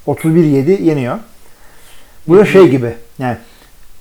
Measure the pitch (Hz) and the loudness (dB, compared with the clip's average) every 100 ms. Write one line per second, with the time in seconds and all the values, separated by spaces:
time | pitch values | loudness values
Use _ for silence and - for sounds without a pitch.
0 | - 139 160 160 151 139 135 196 170 147 | -8 -4 0 0 2 0 0 0 0 -2
1 | 123 196 - - - - - - - - | -4 -8 -12 -20 -20 -20 -20 -20 -20 -20
2 | - - - 185 202 190 170 131 120 113 | -20 -16 0 2 4 4 4 2 -4 -10
3 | - - 127 113 - - - - - - | -18 -10 -8 -8 -12 -20 -20 -20 -20 -20